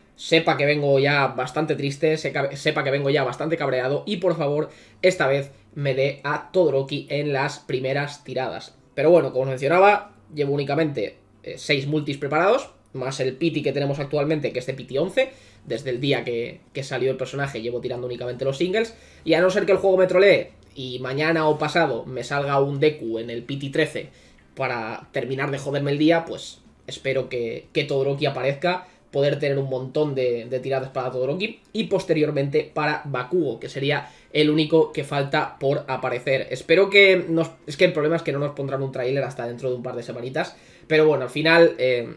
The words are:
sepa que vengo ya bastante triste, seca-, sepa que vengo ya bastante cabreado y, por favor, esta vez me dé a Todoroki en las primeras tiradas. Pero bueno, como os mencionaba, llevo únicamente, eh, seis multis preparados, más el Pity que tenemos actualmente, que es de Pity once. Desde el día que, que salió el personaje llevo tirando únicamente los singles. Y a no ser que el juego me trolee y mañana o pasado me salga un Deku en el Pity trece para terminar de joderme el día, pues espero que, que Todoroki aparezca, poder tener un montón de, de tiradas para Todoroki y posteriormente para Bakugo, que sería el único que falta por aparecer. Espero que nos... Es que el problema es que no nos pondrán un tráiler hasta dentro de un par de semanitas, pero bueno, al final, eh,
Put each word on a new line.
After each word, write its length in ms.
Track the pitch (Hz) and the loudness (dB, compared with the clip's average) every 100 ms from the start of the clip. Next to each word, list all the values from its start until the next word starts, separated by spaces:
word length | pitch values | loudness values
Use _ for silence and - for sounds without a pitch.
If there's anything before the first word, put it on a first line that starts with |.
| _ - | _ -18
sepa 400 | - 165 165 143 | 0 2 4 2
que 100 | 143 | 2
vengo 320 | 147 143 139 | 2 4 4
ya 300 | 139 143 135 | 4 2 2
bastante 480 | 127 127 156 156 143 | -2 -4 -2 -2 -2
triste, 400 | 139 139 160 156 | -4 0 0 0
seca-, 400 | 147 143 139 139 | -2 -2 -4 -2
sepa 260 | 151 151 | -2 0
que 80 | 139 | 0
vengo 180 | 139 139 | 0 2
ya 140 | 143 | 2
bastante 340 | 127 127 160 160 | 0 -4 -4 -2
cabreado 460 | 139 127 127 120 | 0 0 0 -2
y, 120 | - 196 | -4 -2
por 200 | 185 165 | 0 0
favor, 320 | 143 147 - - - - | 0 -2 -4 -10 -20 0
esta 280 | 185 180 139 | 2 2 2
vez 240 | 131 - - _ 147 | 0 -2 -12 _ -4
me 180 | 139 | -2
dé 240 | 131 139 - | 0 0 -2
a 260 | 143 147 - | -4 -6 -2
Todoroki 560 | 185 160 135 135 147 139 | 2 4 2 -2 -6 -4
en 240 | 143 147 | -4 -2
las 280 | 139 143 - | -2 -2 -6
primeras 640 | - 127 131 139 143 - | -6 -4 -2 -2 -4 -8
tiradas. 500 | - 127 127 82 - - _ - | -8 -6 -4 -6 -14 -20 _ 0
Pero 160 | 147 | 6
bueno, 180 | 175 135 | 6 4
como 140 | 127 | 0
os 60 | 135 | -2
mencionaba, 680 | 131 135 175 202 202 - - - | -2 2 6 6 6 0 -18 -10
llevo 200 | 151 139 | -4 0
únicamente, 640 | 143 139 143 160 139 98 - _ _ | 0 0 0 0 -2 -6 -8 _ _
eh, 100 | - - | -16 -10
seis 300 | - 143 139 | -2 0 0
multis 320 | 151 147 139 | -2 -2 -6
preparados, 520 | 139 156 185 262 - - _ | -2 2 4 2 -2 -16 _
más 260 | 135 127 135 | -8 -8 -4
el 160 | 131 131 | -4 -2
Pity 260 | 170 147 | -2 0
que 80 | 135 | -2
tenemos 300 | 139 139 143 | -2 -2 -4
actualmente, 520 | 139 151 143 156 131 | -4 -2 0 -2 -2
que 60 | 123 | -4
es 80 | 127 | -6
de 80 | |
Pity 240 | 131 117 131 | -8 -6 -2
once. 320 | 185 220 262 - - - | 0 0 -2 -6 -20 -20
Desde 260 | - 113 135 | -10 -8 -4
el 100 | 123 | -2
día 240 | 139 120 | 0 0
que, 380 | 117 117 120 - _ | -2 -4 -6 -10 _
que 100 | - | -12
salió 300 | 139 131 131 | -8 -2 -2
el 40 | 131 | -2
personaje 460 | 127 135 143 120 | -6 -6 -6 -6
llevo 180 | 117 123 | -6 -6
tirando 280 | 123 123 123 | -6 -6 -8
únicamente 360 | 120 123 123 | -8 -8 -4
los 140 | 135 139 | -4 -2
singles. 380 | 175 208 226 - - - | -2 0 -2 -8 -20 -8
Y 100 | - | 0
a 60 | 160 | 2
no 100 | 185 | 4
ser 160 | 202 180 | 2 2
que 60 | |
el 60 | 190 | 2
juego 200 | 196 185 | 4 4
me 100 | 185 | 4
trolee 420 | 180 202 143 - - - | 6 6 6 2 -12 -20
y 240 | - 127 123 | -14 -10 -8
mañana 480 | 127 135 156 160 156 | -6 -2 0 2 2
o 120 | 147 | 2
pasado 460 | 151 175 156 117 127 | 0 2 2 0 -6
me 180 | 127 | -8
salga 340 | 123 143 143 139 | -4 -4 0 2
un 220 | 139 139 | 2 2
Deku 400 | 151 147 113 113 | 2 2 -4 -6
en 100 | 117 | -6
el 140 | 117 | -10
Pity 260 | 123 135 139 | -8 -8 -4
trece 380 | 160 151 113 - - - _ _ - | -2 -2 -2 -10 -16 -20 _ _ -6
para 500 | 131 120 110 117 - | -4 -4 -6 -10 -8
terminar 400 | 139 123 135 143 | -6 -4 -4 -4
de 60 | 139 | -4
joderme 340 | 147 139 143 | -4 -4 -2
el 60 | 143 | 2
día, 260 | 156 165 | 4 4
pues 340 | 165 - - - - _ - | 0 -8 -12 -18 -20 _ -16
espero 400 | - 135 131 131 | -8 -2 -2 -2
que, 400 | 123 117 117 - | -4 -6 -8 -6
que 120 | 156 | -4
Todoroki 420 | 139 139 139 139 143 | -2 0 0 0 -2
aparezca, 600 | 135 131 139 175 180 - _ _ | -2 -4 -2 -2 -4 -8 _ _
poder 260 | 139 143 143 | 0 0 0
tener 180 | 147 139 | 0 -2
un 140 | 135 | -2
montón 440 | 127 131 151 151 | -4 -4 -2 0
de, 300 | 131 123 120 | 0 0 -2
de 160 | 120 127 | -4 -6
tiradas 300 | 135 135 131 | -4 -4 -4
para 200 | 135 127 | -6 -6
Todoroki 500 | 123 131 175 214 - _ | -4 -2 -2 -4 -8 _
y 120 | 214 | -6
posteriormente 840 | 190 190 - 160 147 147 139 147 - | -2 -2 0 0 2 0 0 0 -2
para 260 | 156 151 147 143 | -2 -2 -2 -4
Bakugo, 520 | 131 123 180 143 113 | -6 -2 -2 -2 -4
que 120 | - | -8
sería 400 | 139 139 143 - - _ | -4 -2 -2 -4 -16 _
el 160 | 147 151 | 2 4
único 420 | 156 151 160 156 | 4 4 4 4
que 100 | - | 0
falta 560 | 139 143 139 156 - - | -4 -2 0 -2 -2 -2
por 280 | 139 139 - | 0 0 -2
aparecer. 600 | 127 131 120 139 131 - | -4 -2 -4 0 -2 -2
Espero 400 | 131 - 165 196 | -6 2 4 6
que 340 | 202 196 180 160 | 8 8 6 2
nos... 260 | 165 151 - - | 0 -2 -6 -12
Es 120 | 143 | 2
que 80 | 180 | 2
el 80 | |
problema 220 | 165 151 165 | 4 0 0
es 60 | |
que 100 | 160 | -2
no 60 | 139 | -2
nos 120 | 143 | -4
pondrán 320 | 143 139 135 | -4 -6 -4
un 100 | 135 | -6
tráiler 320 | 135 123 139 | -4 -2 -2
hasta 220 | 123 - 120 | -2 -6 -10
dentro 240 | 120 131 | -6 -4
de 60 | 123 | -4
un 60 | |
par 140 | 120 120 | -6 -8
de 60 | |
semanitas, 540 | 117 117 127 147 - - - - - | -10 -10 -6 -4 -6 -8 -20 -20 0
pero 200 | 156 156 | 4 6
bueno, 180 | 143 | 4
al 60 | 123 | 0
final, 440 | 147 160 170 170 - | 0 4 8 6 6
eh, 380 | 127 120 117 | 0 0 -4